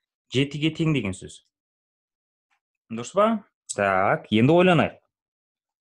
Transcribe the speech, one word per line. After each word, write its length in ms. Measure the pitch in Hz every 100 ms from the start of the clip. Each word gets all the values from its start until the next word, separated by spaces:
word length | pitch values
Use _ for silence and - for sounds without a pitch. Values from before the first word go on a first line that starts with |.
| _ _ _
жетіге 380 | 123 143 151 156 156
тең 160 | 160
деген 220 | 143 101 92
сөз. 220 | 80 - _ _ _ _ _ _ _ _ _ _ _ _ _ _ -
Дұрыс 220 | 113 123 185
па? 120 | 214 220 - _ -
Так, 540 | - 98 95 101 156 -
енді 300 | 107 127 170
ойланайық. 400 | 180 160 98 - _ _ _ _ _ _ _ _